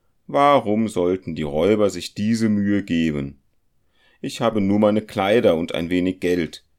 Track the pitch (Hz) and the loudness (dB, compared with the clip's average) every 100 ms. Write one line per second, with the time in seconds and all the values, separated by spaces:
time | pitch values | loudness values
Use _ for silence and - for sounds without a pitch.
0 | _ _ - 143 143 143 104 107 110 - | _ _ -6 2 4 4 2 -2 -2 0
1 | 87 92 - 78 76 78 92 104 101 87 | 0 -2 -4 -6 -4 0 2 2 0 -2
2 | - - 107 113 113 104 101 101 98 85 | -10 -4 -2 0 0 0 0 -2 -2 -2
3 | 82 73 69 69 _ _ _ _ _ _ | 0 -2 -6 -12 _ _ _ _ _ _
4 | _ _ 143 - 120 107 98 104 107 107 | _ _ -12 -4 -2 0 2 2 2 2
5 | 107 104 98 117 110 82 85 - 85 90 | -2 -2 2 2 4 2 -2 -6 -2 0
6 | 90 92 87 90 78 - _ | 0 -2 -2 -2 -2 -8 _